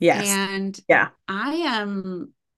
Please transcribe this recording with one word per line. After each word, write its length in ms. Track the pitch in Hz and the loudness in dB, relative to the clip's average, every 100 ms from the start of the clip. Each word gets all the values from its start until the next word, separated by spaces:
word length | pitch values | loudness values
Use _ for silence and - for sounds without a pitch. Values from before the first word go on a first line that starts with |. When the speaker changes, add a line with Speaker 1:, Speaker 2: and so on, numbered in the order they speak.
Speaker 1:
Yes. 280 | 170 147 202 | 2 4 2
Speaker 2:
And 520 | 196 196 196 196 190 - | 0 0 -2 -4 -6 2
Speaker 1:
Yeah. 200 | 147 - _ - | 2 2 _ -8
Speaker 2:
I 260 | 196 247 320 | -6 -4 -2
am, 800 | 320 226 202 202 185 180 - _ _ | -2 -2 -4 -6 -6 -8 -10 _ _